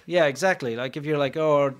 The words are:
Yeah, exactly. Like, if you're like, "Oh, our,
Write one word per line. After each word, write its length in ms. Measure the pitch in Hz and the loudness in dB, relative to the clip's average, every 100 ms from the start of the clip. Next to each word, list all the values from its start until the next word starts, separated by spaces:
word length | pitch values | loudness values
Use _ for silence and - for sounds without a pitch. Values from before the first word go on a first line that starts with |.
| - | -2
Yeah, 200 | 175 151 | 2 2
exactly. 500 | 127 185 180 123 113 | 2 0 0 -4 -4
Like, 180 | 131 151 | -6 -6
if 100 | 147 | -4
you're 120 | 147 | -2
like, 180 | 139 160 | -2 0
"Oh, 180 | 156 143 | 2 4
our, 120 | 143 131 | 2 -2